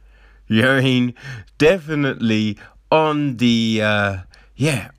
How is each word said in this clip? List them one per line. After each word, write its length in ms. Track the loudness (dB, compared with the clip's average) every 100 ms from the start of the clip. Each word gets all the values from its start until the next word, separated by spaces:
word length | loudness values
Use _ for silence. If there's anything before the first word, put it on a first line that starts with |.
| -20 _ -20 -18 -2
you 140 | 2
know 140 | 2 2
what 40 |
I 40 |
mean? 300 | 2 0 0 -6 -16 -18 -14 2
Definitely 1000 | 2 2 -2 -2 -2 -2 0 0 -2 -6 -14 _ 0
on 460 | 0 2 0 -4 0
the, 440 | 0 2 0 0
uh, 340 | 0 0 -2 -4 -12 -20 -20 -4
yeah, 360 | -2 -2 -6